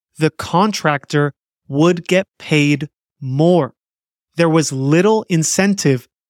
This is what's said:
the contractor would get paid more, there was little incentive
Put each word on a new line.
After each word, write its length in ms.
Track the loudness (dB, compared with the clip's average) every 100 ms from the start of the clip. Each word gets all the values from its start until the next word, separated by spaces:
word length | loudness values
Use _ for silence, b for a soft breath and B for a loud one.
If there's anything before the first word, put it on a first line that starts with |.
| _ -4
the 120 | -4
contractor 1040 | -4 -4 0 0 -2 -4 -4 -4 -2 -2 -4 _ _ -8
would 380 | 0 2 0 -2
get 200 | -2 -2 _
paid 500 | -2 0 2 0 -4 _ _ _
more, 540 | -6 0 2 2 0 -8 _ _ _ _ _ -2
there 120 | 0
was 240 | 2 0
little 520 | -4 0 2 2 0 0
incentive 760 | -2 0 0 0 0 0 -2 -4 _